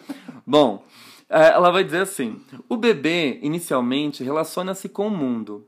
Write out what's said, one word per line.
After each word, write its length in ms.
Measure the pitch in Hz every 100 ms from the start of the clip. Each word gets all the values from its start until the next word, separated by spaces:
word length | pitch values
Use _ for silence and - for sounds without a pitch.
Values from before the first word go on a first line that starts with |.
| -
<laughs> 320 | - - 135 -
Bom, 380 | 147 131 98 _ - - - -
é, 200 | - 160
ela 220 | - 180
vai 120 | 180
dizer 200 | 180 170
assim: 380 | 185 - 117 104 - 127 -
"O 80 | 233
bebê, 600 | 233 165 151 175 147 -
inicialmente, 800 | 147 170 170 139 123 139 147 -
relaciona-se 640 | 131 151 156 - 185 190 190
com 200 | - 208
o 20 |
mundo 560 | 196 131 117 104 104